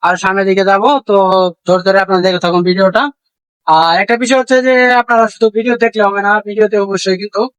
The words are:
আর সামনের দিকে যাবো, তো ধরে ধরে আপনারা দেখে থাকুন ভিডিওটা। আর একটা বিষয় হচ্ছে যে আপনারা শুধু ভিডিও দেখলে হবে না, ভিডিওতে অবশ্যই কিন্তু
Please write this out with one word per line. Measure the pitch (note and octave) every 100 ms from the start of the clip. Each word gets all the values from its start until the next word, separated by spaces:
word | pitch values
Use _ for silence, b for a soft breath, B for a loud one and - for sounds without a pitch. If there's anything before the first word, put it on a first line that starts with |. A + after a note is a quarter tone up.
আর | E3+ F3+
সামনের | F#3+ G3 G3
দিকে | F#3+ F#3+
যাবো, | G3 A3+ C#4+ -
তো | G3+ F#3+ F#3+ F#3 E3+ -
ধরে | F#3 F3+
ধরে | F#3+
আপনারা | F#3+ F#3+ F#3
দেখে | F3+
থাকুন | F3 F3 F3
ভিডিওটা। | F3+ F#3+ G3 C#4+ - _ _ _ _ -
আর | D#3+ E3 E3+
একটা | G3 A#3
বিষয় | A#3+ C4
হচ্ছে | B3+ B3+ B3+
যে | B3+ B3 B3
আপনারা | A#3+ A#3 A3+
শুধু | - A3 G#3
ভিডিও | A3+ A#3+
দেখলে | A#3 G#3+ G3+
হবে | G3+ G3+
না, | G3+ G#3
ভিডিওতে | G#3 G#3+ G#3 G3
অবশ্যই | F#3+ - F#3+
কিন্তু | G#3 G3 B3+